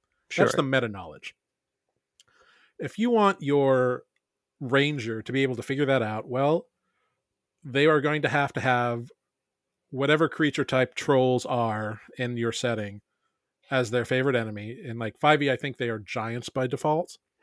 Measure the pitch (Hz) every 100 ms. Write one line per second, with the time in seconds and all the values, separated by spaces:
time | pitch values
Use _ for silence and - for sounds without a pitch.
0 | _ _ - - - - 135 131 117 95
1 | 82 73 - _ _ _ _ _ _ _
2 | _ _ _ _ _ _ _ - 151 -
3 | 240 226 196 190 143 143 135 131 127 123
4 | _ _ _ _ _ - 131 139 147 147
5 | 113 110 107 131 135 120 - 139 139 135
6 | 107 117 131 123 143 165 - _ _ _
7 | _ _ _ _ _ _ 143 135 156 151
8 | 147 151 139 143 143 - 127 123 120 120
9 | 123 _ _ _ _ _ _ _ _ 131
10 | 139 151 160 - 151 151 - 131 127 -
11 | - 135 127 127 - 123 113 110 107 110
12 | - - 123 120 117 - 123 110 104 104
13 | _ _ _ _ _ _ - 135 113 123
14 | 113 131 139 120 110 104 107 160 151 117
15 | 110 - 147 151 143 127 139 - 117 110
16 | 101 123 113 120 - 135 127 143 156 156
17 | 175 - _ _